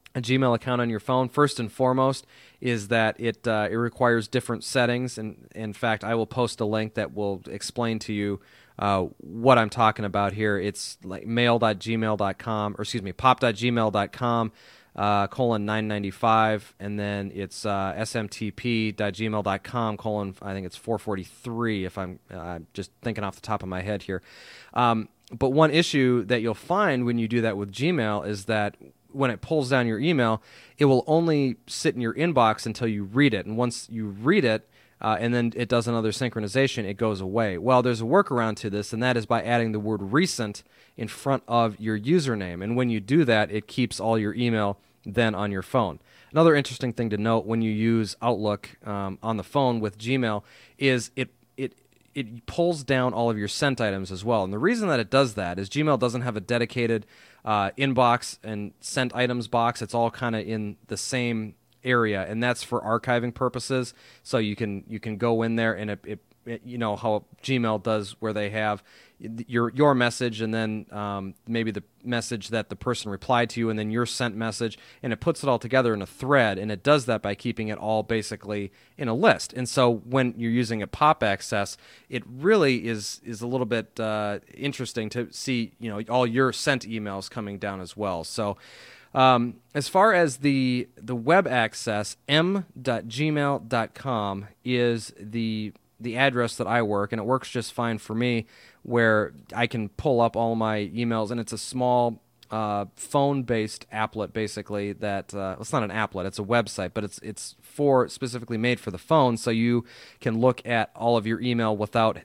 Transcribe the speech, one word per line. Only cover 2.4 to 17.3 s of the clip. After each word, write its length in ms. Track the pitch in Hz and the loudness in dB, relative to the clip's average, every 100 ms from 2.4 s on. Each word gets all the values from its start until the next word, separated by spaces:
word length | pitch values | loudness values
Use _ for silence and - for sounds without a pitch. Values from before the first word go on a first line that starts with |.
| - - | -20 -6
is 280 | 127 117 101 | -2 -2 0
that 300 | 117 110 - | 2 2 0
it, 260 | 117 104 120 | -4 -2 -2
uh, 220 | 107 104 | 0 0
it 60 | 113 | 0
requires 500 | 117 - 123 117 110 | -2 2 4 4 2
different 380 | 127 - 117 | -2 -2 -6
settings. 540 | - 131 120 120 127 113 | -2 0 2 0 -4 -6
And 300 | 110 - - | -10 -12 -18
in 180 | - 110 | -10 -10
fact, 300 | 98 117 107 | -4 -2 0
I 120 | 101 | 0
will 120 | 117 107 | 0 0
post 340 | 127 120 - | 0 -2 0
a 40 | |
link 300 | 107 110 107 | -2 0 -2
that 200 | - 85 | -4 -4
will 280 | 95 101 95 - | -2 -4 -4 -8
explain 500 | 92 - - 117 110 | -10 -8 -2 -2 -2
to 120 | - | -4
you, 280 | 104 101 95 _ - _ - | -2 -2 -4 _ -20 _ -4
uh, 240 | 101 98 90 - | 0 2 0 -8
what 400 | - 110 127 123 | -14 0 6 6
I'm 120 | 110 | 4
talking 340 | - 110 107 | 4 2 2
about 280 | 101 101 101 | -2 0 0
here. 260 | 101 107 101 | 0 0 0
It's 400 | 101 - - - | -4 -6 -12 -12
like 220 | 92 92 110 | -12 -12 -4
mail 320 | 117 120 117 | 2 4 4
dot 200 | 113 98 | 2 0
gmail 380 | 110 113 110 107 | -2 -2 0 0
dot 220 | 98 92 | -2 -2
com, 360 | 117 107 104 98 | -4 -2 -2 -4
or 40 | |
excuse 200 | 104 117 | -6 -6
me, 100 | 95 | -6
pop 280 | - 131 123 | 2 4 4
dot 140 | 120 | 2
gmail 380 | 101 120 120 110 | 0 0 2 2
dot 180 | 101 101 | 2 -2
com, 400 | - 120 117 110 - - - _ - | -2 0 0 0 -6 -20 -20 _ -2
uh, 320 | 101 104 98 | 2 2 0
colon 360 | - 120 110 | 0 0 2
nine 220 | 104 107 110 | 0 -2 -2
ninety-five, 880 | 104 101 - 117 110 110 107 - - | -2 -4 0 4 6 4 2 -4 -12
and 180 | 101 104 | -6 -4
then 320 | 101 101 98 | -2 -2 -6